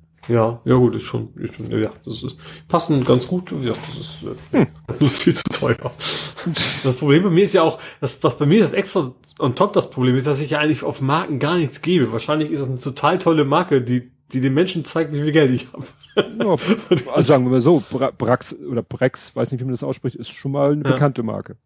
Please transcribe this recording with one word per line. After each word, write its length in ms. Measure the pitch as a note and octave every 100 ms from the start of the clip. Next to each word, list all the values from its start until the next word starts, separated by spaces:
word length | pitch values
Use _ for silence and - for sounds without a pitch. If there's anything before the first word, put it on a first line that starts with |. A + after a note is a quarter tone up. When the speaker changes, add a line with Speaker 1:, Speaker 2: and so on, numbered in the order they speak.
| _ _ -
Speaker 1:
Ja, 320 | A#2 A2 A#2+ B2+
ja 100 | B2+
gut, 200 | A#2+ A2
ist 80 |
schon, 300 | - A#2 A2 -
ist 200 | - -
schon, 160 | A#2
ja, 180 | A2+ G#2+ -
das 180 | - A2+
ist, 120 | B2 - - - -
passen 380 | F3 - C#3+ B2
ganz 200 | B2 -
gut, 260 | F3+ F3+ C#3
ja, 80 | B2
das 260 | G#2+ - A#2
ist, 200 | A#2 - G#2 - -
äh, 140 | C4 D3 - - -
Speaker 2:
Hm. 80 | C#3+
Speaker 1:
<laughs> 20 |
viel 240 | - -
zu 100 | -
teuer. 340 | - - C#3 A2+ B2+ - - - - - F3 D3+ - -
Das 120 | C3+ B2+
Problem 260 | D3 D3+
bei 60 | G3
mir 160 | D#3+ G3+
ist 80 |
ja 100 | E3
auch, 160 | D#3+ - - -
dass, 180 | C3+ -
dass 180 | D#3+ -
bei 80 | D3
mir 140 | G#3+
das 140 | E3
extra 420 | - F#3 F#3+ B2+ - _ -
on 160 | B2+ B2
top 160 | G3+
das 180 | G3+ -
Problem 280 | - B2+ B2+
ist, 100 | C#3
dass 140 | C#3
ich 80 | D3
ja 80 | D3+
eigentlich 240 | D3+ D3
auf 160 | D3+ -
Marken 400 | C3 D#3 F#3 C3
gar 160 | D3 F3
nichts 240 | D3 -
gebe. 300 | D#3+ F3+ A#2
Wahrscheinlich 400 | A2+ - D#3 D3+
ist 80 | D#3
das 80 | C3+
eine 120 | B2+
total 380 | C#3 - D3 F3+
tolle 280 | F3 D#3+ C3+
Marke, 360 | D#3 F3+ C#3
die, 300 | A#2+ B2 B2 _ _
die 80 | C3
den 120 | C3+
Menschen 300 | C3+ F#3 E3+
zeigt, 300 | C#3 E3 D3+
wie 80 | D3
viel 100 | D3+
Geld 200 | D3+ C#3
ich 160 | B2 -
habe. 140 | - - - - - - A3
Speaker 2:
Ja, 140 | A3
Speaker 1:
<laughs> 60 | D#3 D#3+ A3 - E3 -
Speaker 2:
also 140 | C#3 C#3
sagen 180 | C#3 B2+
wir 60 |
mal 100 | C3
so, 200 | B2+ D#3+ -
Bra-, 220 | C3 C3+
Brax 420 | - A2+ B2+ - A#2+ C#3+
oder 140 | A#2+
Brex, 520 | - A2+ C3 - - -
weiß 160 | A#2+
nicht, 80 | B2
wie 40 | C3
man 80 |
das 100 | A#2+
ausspricht, 340 | C#3 C3 C3 -
ist 120 | A#2+
schon 220 | - C#3
mal 220 | C#3+ C#3+
eine 100 | D3+
Speaker 1:
Ja. 80 | C3+
Speaker 2:
bekannte 320 | C3 C#3+ B2
Marke. 320 | A2+ G2+ - A2